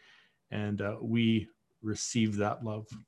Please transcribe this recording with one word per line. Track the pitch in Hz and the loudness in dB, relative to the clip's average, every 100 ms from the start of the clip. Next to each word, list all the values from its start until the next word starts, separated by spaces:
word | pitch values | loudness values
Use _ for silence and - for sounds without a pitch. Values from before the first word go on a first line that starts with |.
| - - _ _ _ | -20 -20 _ _ _
And, | 104 104 101 | -4 -2 -2
uh, | 101 113 | -2 -4
we | 117 117 113 110 104 _ _ _ | 0 4 4 4 0 _ _ _
receive | 107 104 - 120 110 104 | -6 -4 -2 2 2 2
that | 104 - | 0 -2
love. | 117 107 107 113 | -6 -8 -8 -14